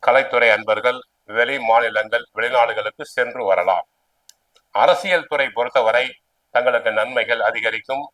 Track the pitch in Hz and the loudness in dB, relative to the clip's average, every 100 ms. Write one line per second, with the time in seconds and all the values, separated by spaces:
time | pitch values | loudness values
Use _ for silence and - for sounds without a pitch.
0 | - 127 131 123 120 107 107 107 117 127 | 4 2 2 2 4 2 0 0 0 -4
1 | - _ _ 107 120 139 113 113 117 107 | -10 _ _ -2 -2 -2 2 2 2 -2
2 | 110 117 120 104 117 127 117 107 104 - | -2 -4 -6 -6 -2 2 0 0 -6 -8
3 | 147 - 120 120 107 92 90 90 - _ | -10 -4 -4 -4 0 0 2 0 -2 _
4 | _ _ _ _ _ _ _ - - 175 | _ _ _ _ _ _ _ 0 2 2
5 | 196 175 156 147 131 110 120 135 110 117 | 0 -2 -2 -4 -4 -2 -2 0 2 0
6 | 127 - _ _ _ 120 123 120 113 107 | -2 -8 _ _ _ 0 2 0 -2 -2
7 | 113 127 113 117 107 117 113 110 - 135 | -2 -2 -2 0 0 -2 -4 -6 -6 -8
8 | 143 | -8